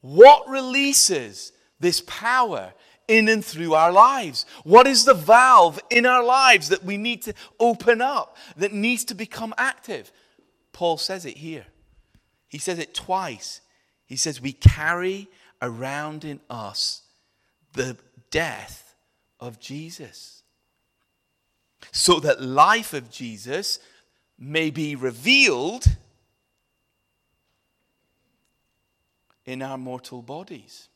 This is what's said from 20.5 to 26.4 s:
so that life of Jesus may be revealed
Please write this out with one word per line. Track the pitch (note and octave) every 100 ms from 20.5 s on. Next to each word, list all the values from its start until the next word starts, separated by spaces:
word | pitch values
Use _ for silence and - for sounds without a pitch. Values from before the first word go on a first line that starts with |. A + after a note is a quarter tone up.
| _ _ _ _ _ _ _ _ _ _ _ _ _ -
so | - - E3+
that | D3 C3
life | B2+ C3 E3 A3 A3
of | D3+ A#2
Jesus | - B2 G#2+ A2+ D3+ G3+ - _ _ _ _ _ _
may | C3 D#3 D#3+
be | C#3 D3+
revealed | C#3+ C3 A#2 C#3 C4+ C4+ B2 D3 A#3+ - - _ _ _ _